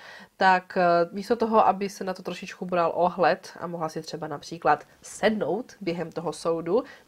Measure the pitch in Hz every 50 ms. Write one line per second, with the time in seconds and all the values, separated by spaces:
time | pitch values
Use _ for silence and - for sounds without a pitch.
0 | - - - - - - _ - 196 190 185 185 180 - - 190 180 175 170 170
1 | 170 175 - 196 196 - 240 226 233 226 220 214 - - 196 190 202 196 - -
2 | 214 190 185 - 190 - 180 - - 180 - - - 180 180 175 170 160 - -
3 | 170 175 175 185 175 151 175 180 - - - - - 170 170 170 165 160 - 165
4 | 156 - - 156 165 151 147 - - - 160 165 - 160 147 147 - - _ _
5 | - - - - - 214 220 208 160 139 170 214 262 - - - 202 175 170 175
6 | 160 165 - 160 165 170 151 - - 175 165 165 170 170 180 247 - - - -
7 | _